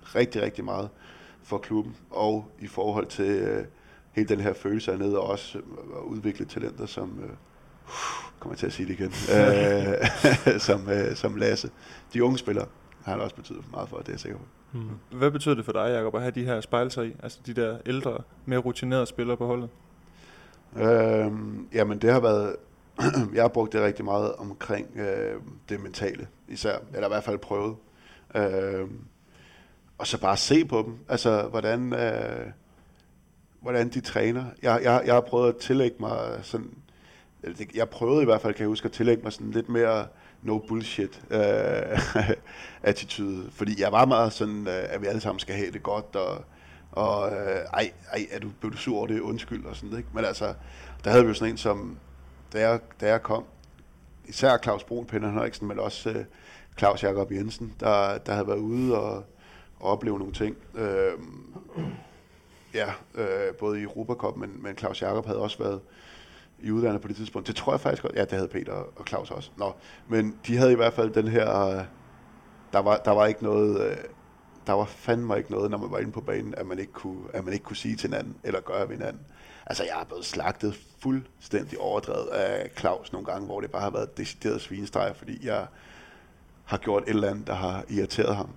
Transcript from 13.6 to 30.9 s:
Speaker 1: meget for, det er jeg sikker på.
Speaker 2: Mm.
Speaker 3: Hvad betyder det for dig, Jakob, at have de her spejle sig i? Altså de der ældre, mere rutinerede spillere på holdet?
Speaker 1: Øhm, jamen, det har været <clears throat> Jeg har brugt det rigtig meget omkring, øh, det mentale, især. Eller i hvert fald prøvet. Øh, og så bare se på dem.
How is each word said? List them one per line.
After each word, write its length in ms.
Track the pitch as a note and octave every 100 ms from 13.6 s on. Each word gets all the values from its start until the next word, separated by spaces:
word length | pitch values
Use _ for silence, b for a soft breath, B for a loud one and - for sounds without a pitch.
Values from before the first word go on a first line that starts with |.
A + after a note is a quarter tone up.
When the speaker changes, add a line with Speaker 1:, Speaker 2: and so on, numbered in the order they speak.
| A#2+
Speaker 1:
meget 180 | G2 G#2+
for, 80 | -
det 100 | -
er 40 |
jeg 80 | -
sikker 180 | - G2+
på. 80 | - - -
Speaker 2:
Mm. 440 | B2 A2 G#2+ - B2
Speaker 3:
Hvad 140 | C#3+
betyder 240 | D3 D3 A#2+
det 100 | A2
for 60 |
dig, 180 | G#2 A2+
Jakob, 260 | A#2 A2 A2
at 60 |
have 100 | B2
de 140 | B2 B2
her 160 | A2+
spejle 280 | - A#2+ B2+
sig 180 | B2+ A#2
i? 80 | -
Altså 160 | A#2+ - B2+
de 80 |
der 240 | A#2+ A2+ A2+ B2
ældre, 360 | C3 C3+ A2+ - - -
mere 140 | B2+
rutinerede 460 | B2 A#2+ B2+ C3 A#2+
spillere 320 | - A#2+ A#2+
på 80 | A#2+
holdet? 240 | B2 A#2 - - - - B B B B B B A#2
Speaker 1:
Øhm, 920 | A2 A#2 A2 A2 G#2+ G#2+ G#2 G#2 -
jamen, 260 | A2+ G#2 G#2
det 120 | A2+
har 80 | B2+
været 360 | A#2 G#2 G2+ - - _ _ -
<clears throat> 360 | C3 C#3 G#2 A2
Jeg 80 |
har 40 | A#2+
brugt 260 | A#2+ A2
det 80 | A2
rigtig 240 | G#2 G2+ G2+
meget 300 | G2+ G#2+ -
omkring, 600 | G2+ G2 - G#2 - G#2+
øh, 440 | G2+ G2+ G#2+ G#2 - - -
det 100 | G2+
mentale, 480 | F#2+ - G2 - - - -
især. 300 | - G#2+ F#2+ -
Eller 140 | G2+ G2+
i 20 |
hvert 140 | G#2
fald 140 | A2 G2+
prøvet. 380 | - G2+ G#2+ A2+ - b b b b A2
Øh, 520 | G2+ F#2+ G2 F#2+ F#2+ G#2+ - _ b b b b b b b -
og 100 | -
så 120 | -
bare 180 | G2 G2
se 280 | - D#3 D3
på 160 | A2+
dem. 120 | A2+